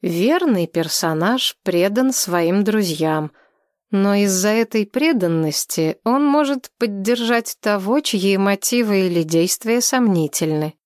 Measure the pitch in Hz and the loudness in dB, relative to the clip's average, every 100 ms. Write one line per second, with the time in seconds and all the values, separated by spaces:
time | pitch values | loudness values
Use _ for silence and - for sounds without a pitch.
0 | - 170 208 339 359 208 170 - 160 - | -4 0 2 2 2 2 0 -2 -4 -2
1 | 165 156 175 254 247 - - 175 185 208 | -2 0 0 0 -2 -4 -2 0 2 2
2 | 262 254 - 175 165 190 202 214 190 156 | 0 0 -2 -2 0 0 0 0 0 -2
3 | 160 156 156 _ _ _ _ _ _ 196 | 0 -2 -4 _ _ _ _ _ _ 0
4 | 196 202 202 185 202 220 226 220 202 262 | 2 2 0 0 0 0 0 -2 -2 0
5 | 311 269 180 165 160 147 - - 160 156 | 0 2 0 0 0 -4 -6 -2 -2 -2
6 | - 254 294 285 285 277 - _ 240 202 | -2 0 2 2 0 -2 -6 _ -4 -4
7 | 196 240 233 233 233 - - 208 190 262 | -2 -2 0 -2 -2 -6 -2 -2 0 -2
8 | 302 208 190 190 196 196 - 240 226 202 | 0 0 2 2 2 0 0 0 2 2
9 | 185 175 160 165 180 - 220 233 240 254 | 2 0 0 0 0 -2 -2 0 0 2
10 | 233 180 151 - 160 156 151 - | 2 2 0 -2 -2 -2 -4 -8